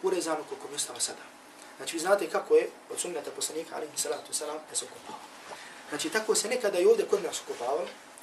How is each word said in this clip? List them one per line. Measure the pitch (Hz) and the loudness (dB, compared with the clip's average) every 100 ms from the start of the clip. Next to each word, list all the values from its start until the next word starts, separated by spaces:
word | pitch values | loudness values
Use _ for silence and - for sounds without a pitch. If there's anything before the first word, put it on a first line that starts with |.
urezano | 190 180 160 151 139 | 0 2 0 -2 -4
koliko | - 143 | -10 -8
mi | |
ostalo | 143 - - | -6 -4 -2
sada. | - - - - - - - - | -4 -4 -14 -20 -20 -20 -18 -12
Znači, | 127 165 | -6 0
vi | |
znate | 180 202 160 | 4 4 4
kako | 196 - 151 | 0 6 6
je | 175 - - | 6 -2 -10
od | - | -6
sunneta | 175 160 143 | -4 -4 -6
poslanika, | - - 156 160 147 | -4 -4 -4 -6 -6
alejhi | 147 - | -6 -4
salatu | 147 147 - | -2 -2 -4
vesselam, | - 151 151 - | -4 -4 -6 -6
da | 165 | -6
se | |
okopava. | - - - - - - - - - - - | -6 -10 -12 -12 -14 -16 -14 -12 -14 -14 -8
Znači, | 147 160 | -4 0
tako | 214 220 | 0 2
se | 202 208 | 2 2
nekada | 247 208 175 | 2 2 6
i | 190 | 8
ovdje | 226 - | 8 6
kod | 202 | 2
nas | 170 - | 2 -4
okopavalo, | - - 120 135 - - - - | -6 -4 0 0 -2 -8 -18 -6